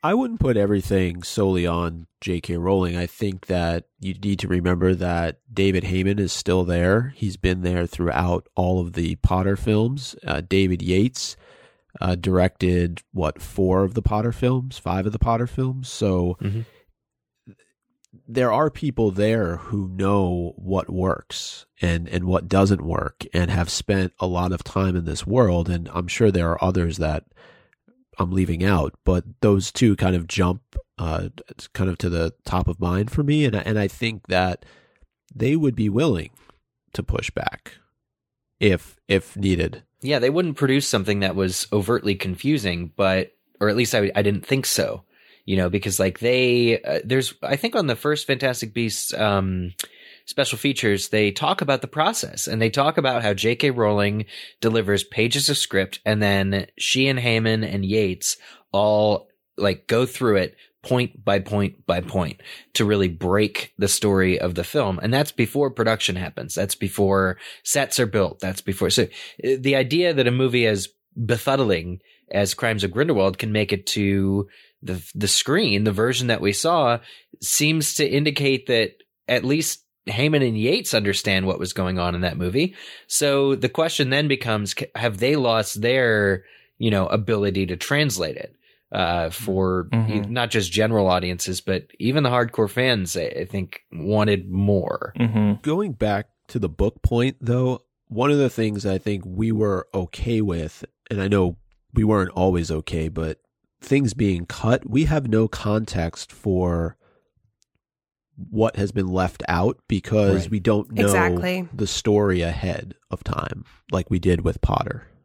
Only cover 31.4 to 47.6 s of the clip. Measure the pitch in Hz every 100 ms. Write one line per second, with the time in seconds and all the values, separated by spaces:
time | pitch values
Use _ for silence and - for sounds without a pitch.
31.4 | - - - - 95 87 95 85 82 -
32.4 | - 92 90 85 87 92 107 - 143 151
33.4 | 143 104 - 107 98 - 113 110 - 92
34.4 | 92 90 - - _ _ _ _ _ 131
35.4 | 117 156 147 120 104 101 160 95 - _
36.4 | _ _ _ _ _ - - - - -
37.4 | - - - - _ _ _ _ _ _
38.4 | _ _ 104 92 - _ _ 98 - -
39.4 | 98 87 82 - _ _ 123 143 120 156
40.4 | 180 139 143 135 139 113 98 101 98 92
41.4 | 95 92 - 104 98 120 - 98 95 90
42.4 | 135 151 101 87 87 - 98 95 90 _
43.4 | _ _ 104 104 120 117 101 - 104 101
44.4 | - 135 127 - 80 - - _ _ -
45.4 | - 95 90 98 98 95 95 - 117 127
46.4 | 127 123 120 113 - 73 - 131 127 -
47.4 | - 139